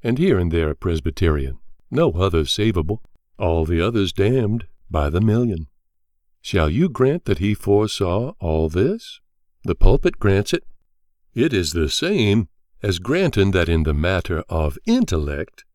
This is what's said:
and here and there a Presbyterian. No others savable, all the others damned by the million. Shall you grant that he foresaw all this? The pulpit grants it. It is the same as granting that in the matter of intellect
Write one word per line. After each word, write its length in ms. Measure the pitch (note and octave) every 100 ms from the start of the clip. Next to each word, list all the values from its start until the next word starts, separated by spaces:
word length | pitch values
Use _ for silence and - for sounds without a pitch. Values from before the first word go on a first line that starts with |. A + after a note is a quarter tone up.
and 160 | A#2+ B2+
here 220 | F#3 G#2
and 120 | F2
there 180 | E2 D#2+
a 60 | D2+
Presbyterian. 840 | F#2 D#2+ D#2+ - F2 D2+ C2+ C2 - - -
No 220 | C3 E3
others 360 | E2+ F#2+ E2+ D2
savable, 500 | - A2 F#2 D#2 G#2+ - - _ -
all 280 | F2+ E2 D#2+
the 160 | E2+
others 320 | F#2 A#2 F#2+
damned 520 | - G2+ C3 G#2+ A2+ - - -
by 200 | E2+ D2+
the 120 | E2+
million. 460 | G#2+ A2 A#2+ F2 D#2 _ _ _ _ _ _ _
Shall 280 | - G2 D#2
you 180 | G2 F3+
grant 380 | A#2 C3 E3+ -
that 140 | G2
he 140 | G2+
foresaw 800 | G#2 - G2+ G#2+ - F2+ F#2 B2+ -
all 300 | E2 D#2+ D#2+
this? 500 | E2+ B2 A3+ - - _ _ _ _
The 120 | - -
pulpit 440 | - C3+ F3 -
grants 340 | G#2 F#2+ G2+
it. 100 | E3+ - - _ _ _ _ _ -
It 180 | D3+
is 200 | G2+ E2
the 160 | F2 D#2
same 580 | - E3 G3+ G#2 G#2 G#2+ _ _ -
as 160 | G#2 F2
granting 540 | F#2+ E3 F3+ G#2 G2
that 180 | F#2 E2
in 140 | E2
the 100 | D#2
matter 500 | D2 E2+ F#2+ - D#2+ -
of 300 | E2 D2+ - -
intellect 800 | A#3+ A#3+ E2 D2 C#2+ - - _